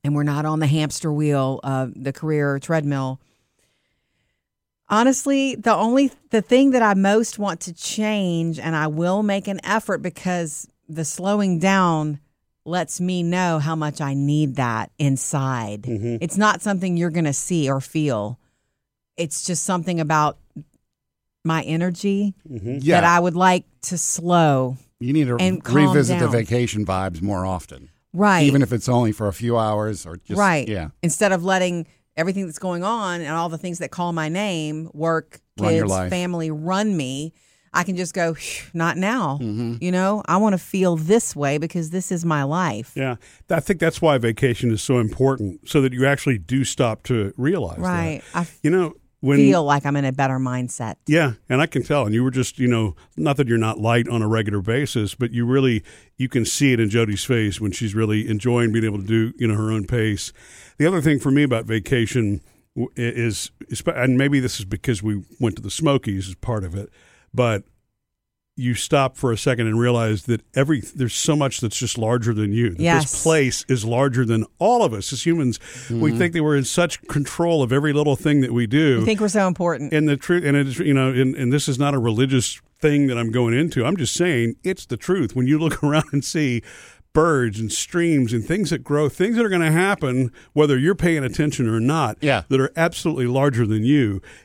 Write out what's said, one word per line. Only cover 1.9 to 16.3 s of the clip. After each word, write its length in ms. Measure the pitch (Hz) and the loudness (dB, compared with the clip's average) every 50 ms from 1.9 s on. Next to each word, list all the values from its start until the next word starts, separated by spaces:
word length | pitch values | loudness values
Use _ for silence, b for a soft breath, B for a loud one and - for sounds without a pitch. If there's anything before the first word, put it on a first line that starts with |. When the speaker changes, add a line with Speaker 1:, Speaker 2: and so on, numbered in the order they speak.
| - | -8
Speaker 1:
the 180 | - 131 139 | -8 -8 -8
career 460 | 135 - - 156 156 147 143 143 139 139 | -8 -6 -4 -2 0 0 0 0 -2 -4
treadmill. 640 | - - 165 160 147 143 139 139 135 131 131 - _ _ _ _ _ _ _ _ _ _ _ _ _ _ _ _ _ _ _ _ _ _ _ _ _ _ _ _ _ _ _ _ _ _ | -2 -2 -2 0 0 0 -2 -2 -4 -6 -8 -10 _ _ _ _ _ _ _ _ _ _ _ _ _ _ _ _ _ _ _ _ _ _ _ _ _ _ _ _ _ _ _ _ _ _
Honestly, 680 | 202 214 233 262 269 - - 277 277 269 269 269 247 | 2 4 4 4 2 2 0 0 0 0 0 -2 -4
the 200 | - 208 233 214 | -2 2 2 2
only, 360 | 165 208 226 240 269 285 254 - _ _ _ | 4 2 2 4 4 2 2 -2 _ _ _
the 120 | - 190 | -2 -2
thing 300 | 185 - 247 254 277 277 | 2 4 4 6 6 6
that 100 | 254 247 | 4 4
I 100 | 226 208 202 | 4 4 4
most 440 | 190 196 196 208 220 233 - - - | 4 4 4 4 2 2 -2 -4 -6
want 220 | 208 196 165 170 | -4 -4 -4 -6
to 120 | - 180 | -10 -14
change, 880 | 165 - - - - 214 214 214 214 208 196 180 170 165 165 165 160 156 | -14 -12 -10 -8 -4 -2 -2 -2 0 0 0 0 0 0 0 -2 -4 -4
and 180 | - 160 165 | -4 -4 -2
I 120 | 156 151 156 | 0 -2 -2
will 340 | 151 160 170 175 185 208 | -2 -2 0 0 0 0
make 260 | 214 208 202 196 190 202 | 0 0 -2 -2 -4 -6
an 120 | 196 175 - | -8 -6 -4
effort 380 | 180 202 226 - - 190 151 | -2 -2 -2 -2 -2 -6 -4
because 680 | - 175 - - - 185 180 175 170 156 - - - _ _ _ _ - | -4 -8 -10 -6 -4 -4 -2 -2 -4 -6 -8 -12 -16 _ _ _ _ -14
the 160 | 156 160 160 | -8 -8 -6
slowing 540 | - - - 180 196 208 208 202 190 180 160 | -6 -6 -6 -2 0 0 2 2 2 0 2
down 600 | 165 190 196 196 185 175 165 156 151 151 147 143 _ _ _ _ _ _ _ _ _ | 2 4 4 4 4 4 2 2 0 -2 -6 -8 _ _ _ _ _ _ _ _ _
lets 360 | - 170 180 165 - - - | -6 -4 -4 -4 -4 -6 -4
me 220 | 180 180 185 180 | -4 -2 -2 -2
know 360 | 170 170 175 185 185 175 165 156 | -2 0 0 0 2 2 0 0
how 160 | 143 165 160 | 0 -2 -2
much 260 | 160 151 151 147 - | -2 -4 -4 -4 -4
I 140 | 151 139 139 | -4 -4 -2
need 420 | 139 139 143 147 151 151 139 123 | -2 0 0 2 2 0 0 0
that 340 | 135 127 120 113 110 101 - _ - | -2 -2 0 -2 -4 -6 -8 _ -2
inside. 840 | 147 139 135 127 - - - 143 135 131 131 120 113 104 104 104 | 0 0 0 0 -2 -4 -4 -2 -2 -2 -2 -4 -4 -6 -8 -10
Speaker 2:
Mm-hmm. 340 | 101 127 117 101 104 117 120 110 | -8 -6 -6 -4 -4 -4 -4 -4
Speaker 1:
It's 160 | 165 165 | -6 -4